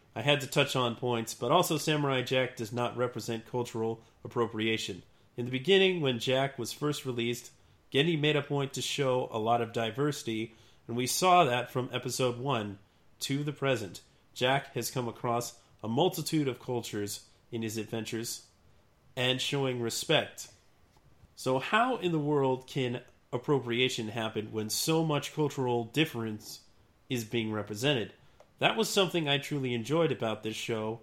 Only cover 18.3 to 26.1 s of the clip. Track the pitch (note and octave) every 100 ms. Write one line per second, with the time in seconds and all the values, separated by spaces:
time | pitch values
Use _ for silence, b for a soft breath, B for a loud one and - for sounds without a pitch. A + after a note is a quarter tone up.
18.3 | - - _ - - _ _ _ - B2+
19.3 | B2+ - C#3+ C3+ B2 A#2 - - D3+ -
20.3 | - - - _ _ _ _ - - -
21.3 | - C3+ C3 - G#3+ B3+ B3 F3+ D#3+ D3
22.3 | D3 C3+ B2+ - D3 B2+ B2 - - _
23.3 | B2+ - C#3+ A#2+ A#2 B2+ B2 G#2+ A2 A2
24.3 | A2 A2 A2 G#2+ - - D#3+ D#3+ C#3+ C#3
25.3 | - D3+ - B2+ A#2+ A2+ C#3+ -